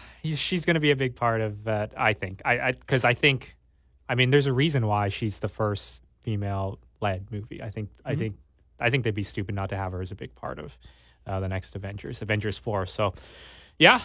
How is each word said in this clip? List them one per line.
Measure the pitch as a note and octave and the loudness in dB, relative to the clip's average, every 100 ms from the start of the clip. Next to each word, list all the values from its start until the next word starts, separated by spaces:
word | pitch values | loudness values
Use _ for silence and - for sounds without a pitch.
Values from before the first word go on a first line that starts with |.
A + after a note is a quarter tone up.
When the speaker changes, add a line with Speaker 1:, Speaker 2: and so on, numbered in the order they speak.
| - - | -18 -10
Speaker 1:
he's, | D#3 D3 | -6 -4
she's | - F3+ D#3+ | -2 -2 2
gonna | D#3+ | 4
be | D3 | 4
a | C3+ | 4
big | C3 B2 | 2 0
part | A#2+ A2+ | 0 2
of | A2 G#2 G#2+ | 0 -4 -4
that, | G#2+ A2 - | -2 -2 0
I | A#2+ | 0
think. | G#2 F#2+ F#2 C#3+ | 2 -2 -4 -2
I, | A#2+ | 0
I, | C3 | 0
'cause | B2+ - B2+ A#2+ | -2 0 2 4
I | |
think, | A#2+ D3 C3 - - _ _ _ _ - | 4 4 2 -4 -20 _ _ _ _ -4
I | B2 | 2
mean, | B2+ | 6
there's | C#3+ C#3 | 6 4
a | |
reason | B2+ D#3+ C#3+ A2 | 4 2 2 2
why | G#2 G2+ | 2 0
she's | - A2 G2+ | 0 -4 -4
the | G2+ | -6
first | - G#2+ G2+ - - _ _ | -2 -2 -2 -6 -14 _ _
female-led | - G#2 G2+ G2 G2 - - - G#2 F#2+ G2+ | -6 -4 -2 -2 -4 -8 -14 -4 -2 -2 -6
movie. | G#2+ G#2 - | -10 -10 -10
I | A2+ | -10
think, | G#2+ G#2 - C#3 | -8 -8 -10 -6
I | |
Speaker 2:
Mm-hmm. | C#3+ | -4
Speaker 1:
think, | A2 G2 _ _ _ - | -4 -6 _ _ _ -2
I | A#2+ | 0
think | C3 A2+ | 2 0
they'd | G2+ | -2
be | |
stupid | G2+ - G2 G2+ | -4 -4 -4 -4
not | G2 | -4
to | G2 | -4
have | F#2+ | -4
her | F2+ | -6
as | F#2 | -8
a | F#2 | -10
big | - - | -14 -10
part | - - | -10 -8
of, | D2+ - - - _ _ - | -12 -16 -20 -20 _ _ -6
uh, | F#2+ | -4
the | F#2+ | -2
next | F#2+ - G2+ | -4 -6 -10
Avengers, | G2 G#2 - B2+ | -10 -10 -10 -6
Avengers | G#2+ A2 G#2 - | -2 0 0 -4
four. | - G2+ F#2+ | -2 -2 -2
So, | - G#2 - - - - - - - | 0 0 -2 -14 -20 -20 -20 -10 6
yeah, | E3 B3 | 8 8